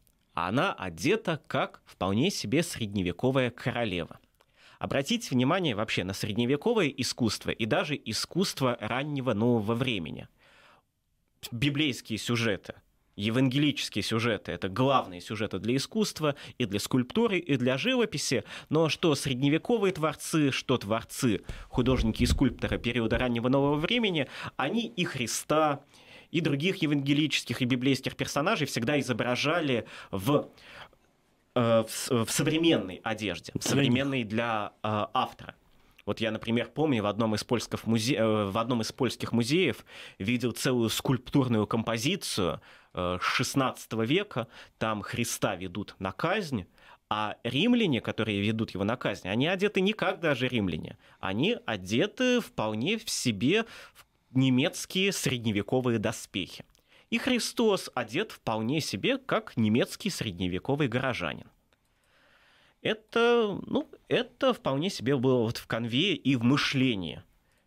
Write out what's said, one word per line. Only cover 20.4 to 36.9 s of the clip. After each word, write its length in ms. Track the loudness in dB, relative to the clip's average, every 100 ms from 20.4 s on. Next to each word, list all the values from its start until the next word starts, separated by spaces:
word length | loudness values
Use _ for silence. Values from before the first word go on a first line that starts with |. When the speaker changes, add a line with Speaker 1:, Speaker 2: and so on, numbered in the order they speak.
| 2
Speaker 1:
что 280 | 2 0 0
творцы, 640 | 2 -2 -2 0 2 2 -2 -12 -4
художники 560 | 0 2 4 2 2
и 20 | 2
скульпторы 520 | 4 2 0 -4 -2
периода 400 | -2 0 0 0
раннего 300 | 0 0 2
нового 280 | 2 2 0
времени, 520 | 0 0 0 0 -2 -6 -10 -6
они 300 | -2 -2 -4
и 160 | -2
Христа, 760 | -2 -2 -4 -4 0 2 4 0 -6 -20 -20 -20 -6
и 80 | -2
других 360 | 0 0 0 0
евангелических 800 | 2 2 2 2 2 0 -4 -2
и 20 |
библейских 520 | 0 2 2 2 -2 -6
персонажей 500 | -4 0 0 0 -2
всегда 320 | -2 0 0
изображали 840 | 0 -2 0 0 0 0 2 0 -2 -14 -8
в, 400 | -4 2 2 0 -10 -20 -20 -20 _ _ _ _ _ _
э, 300 | 0 4 4 2
в 40 |
с-, 200 | -6 -2 0 0
в 40 |
современной 720 | 0 0 2 4 2 0 -8
одежде, 480 | -6 -4 -4 -4 -6
Speaker 2:
Для 60 | -6
них. 20 |
Speaker 1:
современной 640 | 0 2 4 4 2 -2
для, 480 | -2 -2 0 -2 -4 -6
э, 240 | -2 0 0
автора. 400 | 0 -2 -4 -18 -20 _ _ _ _
Вот 160 | -8 -2
я, 100 | -2
например, 400 | -2 0 0 -2
помню, 280 | -2 0